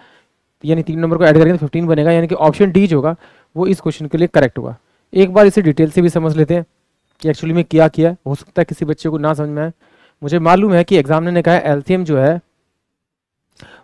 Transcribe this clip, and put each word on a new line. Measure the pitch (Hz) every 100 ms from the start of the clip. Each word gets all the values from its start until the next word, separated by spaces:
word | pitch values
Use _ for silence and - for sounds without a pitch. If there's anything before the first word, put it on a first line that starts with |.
| _ _ _ _ _ _
यानी | 151 160
तीन | 160 160
नंबर | 165 165
को |
ऐड | 165
करेंगे | 156 160
तो | 180
फिफ्टीन | 151 165 170
बनेगा, | 151 156
यानी | 170 165
कि | 175
ऑप्शन | 156 156 196
डी | 180 196
जो | 151
होगा | 147 170 _ _ _ 156
वो | 190
इस | 185
क्वेश्चन | 160 - 151
के | 160
लिए | 170
करेक्ट | - 127 -
होगा। | 123 120 _ _ _
एक | 190 190
बार | 190 202
इसे | 214
डिटेल | 170 143 160
से | 185
भी | 175
समझ | 165 160 156
लेते | 151
हैं | 175 165 _ _ _ _ _
कि | 156
actually | 143 160
में | 170
क्या | 165 156 160
किया | - 165
है। | 180 135
हो |
सकता | 143 - -
है |
किसी | 165 -
बच्चे | 151 156 160
को | 156
ना | 151
समझ | 147 151
में | 147
आए। | 160 - _ _ _ _
मुझे | 143 170
मालूम | 165 185 208
है | 175
कि | 175 185
एग्जामिनर | 131 156 170
ने | 175
कहा | 165
है | 175 151
एलसीएम | 143 139 185
जो | 165 143
है | 139 170 - _ _ _ _ _ _ _ _ _ _ _ - -